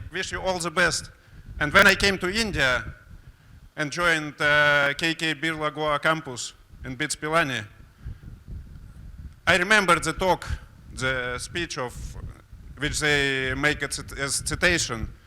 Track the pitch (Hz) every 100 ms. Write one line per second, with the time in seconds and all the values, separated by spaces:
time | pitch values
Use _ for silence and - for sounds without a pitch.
0 | - 170 214 175 185 180 170 160 170 -
1 | - - - - - - 151 180 202 190
2 | 202 190 180 208 220 156 135 123 110 -
3 | - - - - - - - - 151 147
4 | 175 160 151 139 151 147 147 147 143 -
5 | 165 160 160 147 165 160 151 143 151 143
6 | 156 160 143 120 - - - - 123 127
7 | 151 - 156 160 151 120 107 - - -
8 | - - - - - - - - - -
9 | - - - - - 180 185 214 180 165
10 | 160 - 190 165 - - - - - -
11 | 131 131 123 123 - 170 165 147 123 -
12 | - - - - - - - - 147 -
13 | 151 147 139 135 131 131 147 143 139 -
14 | - - 139 - - 151 175 170 - 117
15 | 107 -